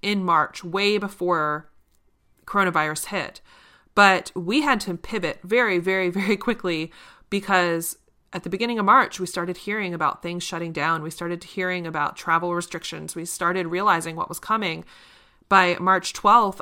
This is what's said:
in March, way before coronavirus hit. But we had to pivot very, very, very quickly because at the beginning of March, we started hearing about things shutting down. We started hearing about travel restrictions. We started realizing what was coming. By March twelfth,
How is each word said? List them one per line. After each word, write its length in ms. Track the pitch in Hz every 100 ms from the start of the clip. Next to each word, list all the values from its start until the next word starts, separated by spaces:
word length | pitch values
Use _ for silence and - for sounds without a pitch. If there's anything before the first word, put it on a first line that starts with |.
in 220 | 196 208
March, 400 | 180 165 147 -
way 340 | 175 190 202 208
before 720 | 202 - 180 170 151 151 - - _ _ _ _ _ _ -
coronavirus 600 | 202 190 165 151 151 -
hit. 340 | 202 139 - - - - _ _
But 380 | - 202 185 -
we 280 | 185 170 262
had 180 | 294 247
to 160 | - 170
pivot 440 | - 220 170 -
very, 340 | 180 233 226 180
very, 300 | 175 190 180
very 280 | 185 190 202
quickly 540 | - 220 180 165 160 - - - -
because 680 | 202 196 185 175 165 170 - _ _ _
at 100 | 180
the 80 | 170
beginning 280 | 190 233 226
of 60 |
March, 360 | 202 247 - -
we 60 | 180
started 320 | 185 170 180
hearing 340 | - 214 190
about 300 | 170 151 -
things 200 | 170 175
shutting 300 | - 170 170
down. 300 | 160 151 165
We 80 | 156
started 340 | - 170 170
hearing 420 | - - 180 180 170
about 300 | 156 147 -
travel 380 | - 165 175
restrictions. 600 | 175 170 165 - 160 156
We 100 | 170
started 420 | 170 - 170 185 170
realizing 500 | 175 208 165 165 160
what 120 | -
was 100 | 175
coming. 460 | - 220 190 160 - - - - _ _ -
By 280 | 190 180 175
March 340 | 180 190 -
twelfth, 480 | - 233 233 202 -